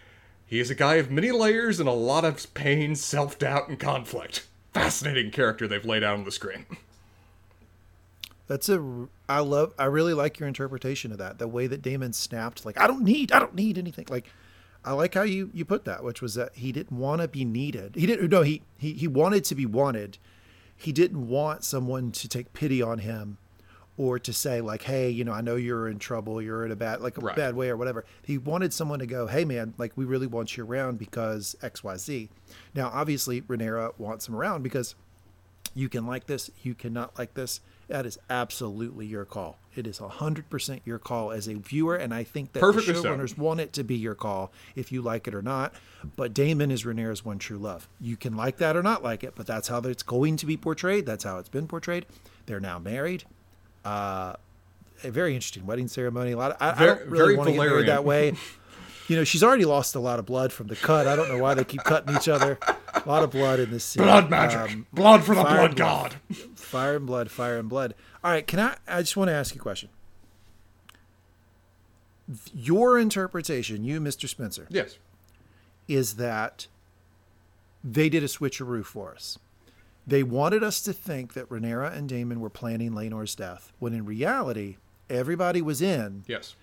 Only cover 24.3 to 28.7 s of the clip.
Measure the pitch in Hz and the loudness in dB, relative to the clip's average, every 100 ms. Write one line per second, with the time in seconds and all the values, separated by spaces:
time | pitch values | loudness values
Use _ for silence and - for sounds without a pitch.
24.3 | 117 143 120 110 110 - 135 127 120 117 | -4 -2 -2 -2 -6 -4 0 0 0 -2
25.3 | 107 117 123 120 117 113 107 - 117 107 | -2 -2 -2 -2 -2 -4 -6 -6 -6 -4
26.3 | 110 110 110 113 107 113 120 123 - 110 | -6 -6 -6 -4 -4 -4 -4 -6 -6 -4
27.3 | 120 139 123 127 113 123 113 - - - | -2 -2 -2 -2 -2 -4 -6 -10 -12 -6
28.3 | 139 135 170 185 | -4 -2 -2 -2